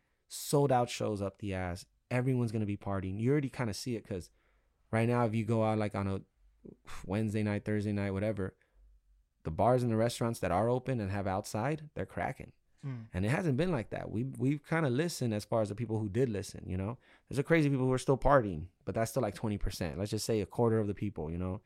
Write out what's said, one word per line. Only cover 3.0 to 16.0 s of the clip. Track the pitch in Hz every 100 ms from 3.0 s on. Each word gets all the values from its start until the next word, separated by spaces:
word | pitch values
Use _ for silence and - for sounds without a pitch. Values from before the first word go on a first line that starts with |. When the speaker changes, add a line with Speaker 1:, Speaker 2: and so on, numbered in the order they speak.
| 92 98
Speaker 1:
You | 117
already | 147 135
kinda | - 120
see | 98 - 113
it, | -
'cause | 95 - _ _ _ _ _ -
right | 113 117
now, | 120 120
if | 113
you | 107
go | 113
out, | 110 110
like, | 104 98
on | 98
a | 95 - _ - _ - - - - -
Wednesday | 98 110 107
night, | 107 104 104
Thursday | 107 101
night, | 101 101
whatever, | 95 104 101 92 - _ _ - - _ _ _ _
the | -
bars | 80 107 127
and | 123
the | 110
restaurants | 117 - 117 117
that | 92
are | 87 117
open | 127 131 123
and | 98
have | 101 98
outside, | 92 - 107 123 156 151
they're | - 117
cracking. | - - 131 - - _ _ 139
Speaker 2:
Mm. | 123 110
Speaker 1:
And | 90 101
it |
hasn't | 160 175 127
been | 180
like | 143 101
that. | 92 87
We, | 95
we've | 135 127 127 147 -
kinda | 160 151
listened | 120 170 - 120
as | 104 -
far | 117
as | 104
the | 104
people | 110
who | 110